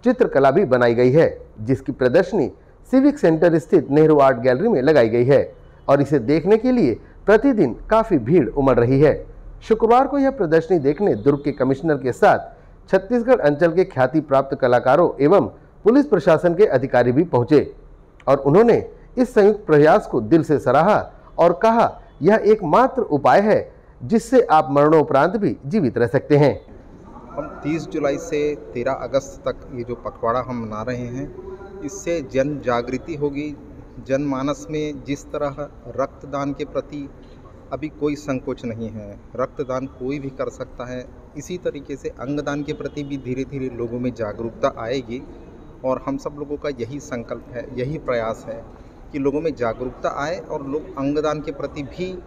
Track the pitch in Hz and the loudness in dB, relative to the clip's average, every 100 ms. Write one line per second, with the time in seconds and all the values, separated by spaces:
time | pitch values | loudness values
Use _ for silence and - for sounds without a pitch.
0 | 240 254 226 143 135 143 180 123 120 117 | 0 2 2 4 4 4 2 2 4 4
1 | 127 143 151 - - - 107 135 - - | 4 6 4 0 -18 -14 -4 -4 -4 -2
2 | 127 127 - 220 117 - _ _ - 262 | 2 2 2 0 -2 -4 _ _ 0 2
3 | 285 285 175 160 175 160 156 180 120 143 | 2 2 2 4 2 2 2 0 2 4
4 | 156 151 135 123 127 127 220 170 131 151 | 6 6 6 4 0 0 2 2 4 4
5 | 113 117 120 139 - - - - - 139 | 4 2 4 4 2 -8 -20 -12 0 2
6 | 143 147 110 156 156 214 247 247 151 107 | 2 0 2 0 2 2 2 2 0 -2
7 | - - - 220 277 226 139 104 - 220 | -10 -8 2 4 4 2 0 0 0 0
8 | 220 160 110 175 120 139 135 120 120 135 | 2 0 2 2 2 0 2 2 2 4
9 | - 92 - - - - - 220 226 240 | 4 2 -6 -18 -20 -20 -2 0 4 4
10 | 269 285 269 269 175 160 165 185 135 147 | 4 0 0 0 2 2 2 0 2 0
11 | 202 120 120 143 143 131 131 135 165 147 | 0 2 0 0 -2 -4 -2 -2 -2 -2
12 | 131 117 196 131 - - - - - 196 | -2 2 4 2 -2 -18 -20 -20 -2 -2
13 | 190 247 233 254 147 147 170 165 185 - | 0 -2 2 2 2 2 0 2 -2 0
14 | 127 156 139 135 135 139 127 120 127 143 | 0 0 0 0 0 -2 2 2 4 4
15 | 170 - 143 190 113 - - - 196 262 | 2 2 4 4 2 -6 -20 -2 2 4
16 | 285 202 180 156 175 170 - 131 123 123 | 4 2 4 4 2 2 2 2 0 2
17 | 120 123 170 123 117 147 - - - - | 2 2 2 0 4 2 2 -10 -20 -20
18 | - _ - 139 139 165 233 147 - - | -20 _ 0 0 4 4 6 2 0 -16
19 | - - 247 - 202 208 - 151 151 202 | -12 -4 0 4 4 2 2 4 6 4
20 | 214 131 107 165 156 139 127 131 175 185 | 2 -6 2 2 2 0 2 2 4 2
21 | 92 - - - 170 175 220 226 196 - | -2 -16 -16 2 2 4 2 2 0 -2
22 | - - 151 214 202 214 170 180 254 - | -20 -2 2 2 4 2 2 2 2 0
23 | 214 147 127 151 208 151 - - _ - | -2 0 4 4 4 0 -2 -16 _ -16
24 | 120 214 - 262 - 156 143 143 147 160 | -2 -2 2 2 4 2 2 2 4 4
25 | 143 131 165 214 196 104 135 208 139 110 | 4 2 2 0 -4 -4 -4 -2 0 0
26 | 117 135 - 143 143 - - - - - | 0 0 2 4 4 0 -10 -20 -20 -20
27 | - - - - 147 - 143 160 - 156 | -20 -20 -16 -14 -14 -10 -8 -6 -6 -4
28 | 143 143 - 147 147 147 - 123 120 135 | -4 -4 -6 -4 -4 -6 -10 -8 -6 -6
29 | 123 135 - - - - - 131 117 117 | -4 -6 -6 -12 -10 -10 -12 -12 -10 -10
30 | 107 - 117 120 120 123 110 107 113 123 | -12 -6 -4 -2 -4 -8 -8 -10 -8 -8
31 | 123 127 139 - - - - - 143 131 | -10 -10 -12 -14 -18 -18 -18 -14 -14 -12
32 | 165 170 135 123 135 143 123 120 120 127 | -8 -8 -4 -4 -4 -4 -4 -4 -4 -10
33 | - 156 147 139 151 143 117 - - - | -10 -8 -6 -6 -10 -14 -20 -20 -20 -20
34 | 117 135 147 131 139 143 - 156 151 143 | -6 -4 -2 -4 -6 -8 -8 -8 -8 -10
35 | 123 139 - 151 143 139 143 - 123 120 | -10 -10 -10 -8 -8 -8 -14 -16 -14 -8
36 | 135 - 143 139 143 139 147 143 - 147 | -8 -8 -12 -8 -6 -8 -8 -8 -10 -14
37 | 135 - - - - - - 131 151 - | -14 -18 -20 -20 -20 -20 -14 -10 -10 -6
38 | 147 147 - 131 - 123 120 110 113 107 | -6 -6 -6 -8 -6 -10 -10 -10 -10 -12
39 | 101 101 - 120 131 - 131 127 135 - | -16 -18 -16 -8 -8 -8 -8 -6 -8 -10
40 | 127 143 135 131 123 - 127 - 123 127 | -8 -8 -10 -10 -10 -10 -16 -14 -12 -12
41 | 123 - - 151 - 175 170 143 135 135 | -14 -20 -20 -18 -12 -8 -8 -10 -14 -12
42 | - - 123 147 143 143 147 143 139 147 | -12 -12 -8 -6 -6 -6 -8 -8 -10 -10
43 | 143 139 123 127 131 139 131 120 120 120 | -10 -10 -8 -8 -8 -8 -8 -8 -8 -6
44 | 127 113 107 104 117 110 135 - 113 135 | -6 -6 -8 -8 -10 -4 -6 -6 -8 -8
45 | 117 120 139 - - - - - 131 127 | -8 -12 -14 -20 -20 -20 -20 -10 -6 -6
46 | - 139 156 147 143 147 151 127 113 139 | -6 -8 -10 -12 -12 -10 -10 -10 -10 -12
47 | - 123 113 120 - 123 - 123 127 156 | -12 -12 -10 -14 -12 -14 -12 -8 -8 -8
48 | - 120 110 113 - 113 113 - - - | -6 -4 -4 -8 -12 -16 -16 -20 -20 -20
49 | - 151 139 143 160 120 120 113 127 127 | -14 -6 -4 -2 -6 -4 -6 -6 -10 -8
50 | 175 - 143 180 - 156 139 147 - 139 | -8 -6 -8 -8 -10 -10 -8 -8 -10 -8
51 | 139 147 151 151 147 - - 156 135 - | -4 -2 -4 -6 -8 -10 -12 -10 -14 -10
52 | 185 180 | -10 -10